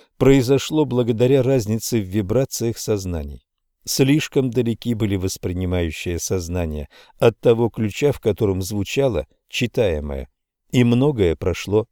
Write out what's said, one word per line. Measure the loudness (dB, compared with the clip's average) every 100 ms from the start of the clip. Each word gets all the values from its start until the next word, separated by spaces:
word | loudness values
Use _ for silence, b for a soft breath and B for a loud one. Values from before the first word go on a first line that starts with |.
| b 2
произошло | 6 6 6 0 0 0 0
благодаря | 0 0 2 2 4
разнице | 2 0 0 -4 -2 -2
в | -2
вибрациях | -2 0 0 -2 -4 -6 -4
сознаний. | -4 -4 -4 -6 -8 -14 _ _ _ _ -6
Слишком | 0 2 2 0 -2 0
далеки | 0 -2 -4 -4
были | -2 -2 -2
воспринимающие | -4 -4 -6 -4 -2 -2 -2 -4 -6 -6
сознания | -4 -4 -4 -4 -4 -6 -10 b b _
от | 0 2
того | 2 2 2
ключа, | -2 -4 0 -2
в | 0
котором | -2 0 0 0
звучало | -4 -4 -4 -2 0 -2 -6 _ _
читаемое, | -4 -2 0 0 0 -4 -8 -10 _ _ _ _
и | 4
многое | 4 4 2 2 2 2
прошло | -2 -4 -2 -2 -2